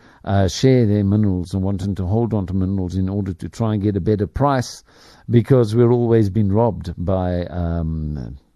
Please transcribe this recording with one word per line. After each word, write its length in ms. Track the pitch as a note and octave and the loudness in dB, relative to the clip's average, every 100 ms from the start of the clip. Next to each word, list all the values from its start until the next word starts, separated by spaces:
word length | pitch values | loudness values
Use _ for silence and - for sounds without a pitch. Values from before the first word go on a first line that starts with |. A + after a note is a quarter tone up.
| _ _ | _ _
uh, 220 | - G2 F#2+ | -2 0 0
share 400 | - C3 B2+ A2+ | 2 4 4 4
their 160 | G#2 | 2
minerals 500 | G2 G#2 G#2 F2+ F2 | 2 2 2 -2 -4
and 100 | F#2+ | -4
wanting 300 | F#2+ G2 G2 F#2 | -4 -4 -4 -4
to 100 | F2+ | -2
hold 280 | A2 A#2 | 0 0
on 120 | G#2+ F2 | -2 -2
to 80 | |
minerals 400 | F#2 F#2 G2 F2+ | -2 -2 -2 -4
in 140 | F#2 F#2+ | -2 -2
order 240 | G2+ G2 | -2 -6
to 160 | F2+ - | -6 -10
try 240 | - A2+ | -4 -2
and 100 | G#2+ | 0
get 140 | G2+ G2 | 0 -2
a 40 | |
better 280 | E2+ G#2+ G2 | 0 0 -2
price, 560 | - C#3 C3+ A#2+ - _ _ - - - | 0 0 0 -2 -10 _ _ -20 -18 0
because 460 | A#2 G#2 C3 A2+ | 2 4 4 4
we're 160 | A2 A#2+ | 4 4
always 380 | B2 A#2+ A2+ G2+ | 4 4 4 2
been 220 | F#2+ G2+ | 2 0
robbed 400 | G2+ A#2 F2 E2+ F2 | 2 0 -2 -8 -6
by, 500 | F2 F#2 F2+ F2+ F2 | -2 0 0 -2 -4
um, 880 | F2 E2+ E2+ D#2+ D#2+ D2+ D2 A#1 C2 _ | -4 -4 -2 -2 -4 -4 -6 -10 -14 _